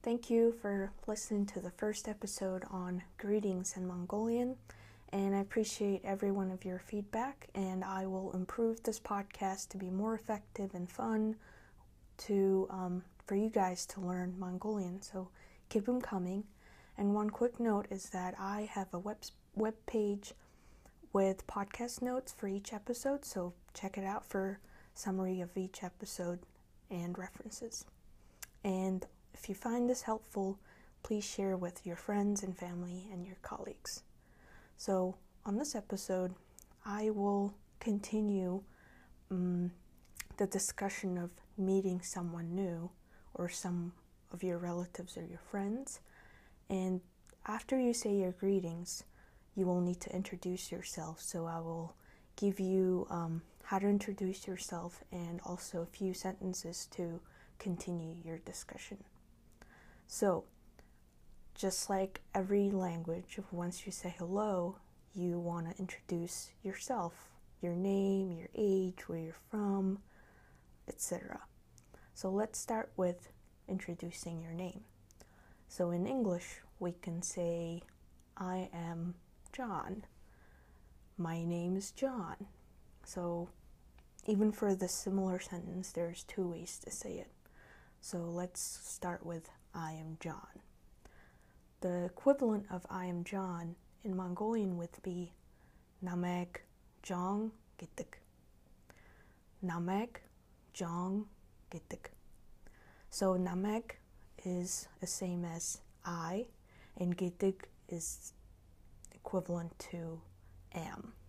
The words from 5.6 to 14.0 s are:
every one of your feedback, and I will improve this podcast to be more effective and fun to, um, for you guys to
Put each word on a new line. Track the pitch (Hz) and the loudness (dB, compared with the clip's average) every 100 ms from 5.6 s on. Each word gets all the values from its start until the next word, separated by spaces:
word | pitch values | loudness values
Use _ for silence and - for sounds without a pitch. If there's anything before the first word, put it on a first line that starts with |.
| 214 - 202 190 | 2 2 2 2
every | - 196 202 | 0 0 2
one | 196 190 | 2 0
of | 185 | -2
your | 190 180 | -4 -6
feedback, | - 208 202 226 254 - - - | -4 -4 -2 -2 -2 -6 -8 -2
and | 190 185 | 0 0
I | 185 190 190 | 0 -2 0
will | 190 190 | -2 -2
improve | 185 185 - 226 226 | -2 -2 2 2 2
this | - 214 | -2 -2
podcast | - 202 202 - 196 190 - | -2 -2 -2 -2 -2 -2 -6
to | 196 | -6
be | 180 | -2
more | 190 214 | 2 2
effective | 220 220 208 - - 196 180 | 0 0 -4 -4 -4 -4 -2
and | 180 | -4
fun | - 226 220 220 220 - - - - - - - - | -2 2 4 4 0 -8 -20 -20 -20 -20 -20 -20 -14
to, | - 196 196 190 190 | 2 6 8 6 4
um, | 190 180 180 - - - | 0 0 -2 -4 -18 0
for | |
you | 196 220 | 2 4
guys | 220 185 180 - | 6 4 2 -4
to | - | -2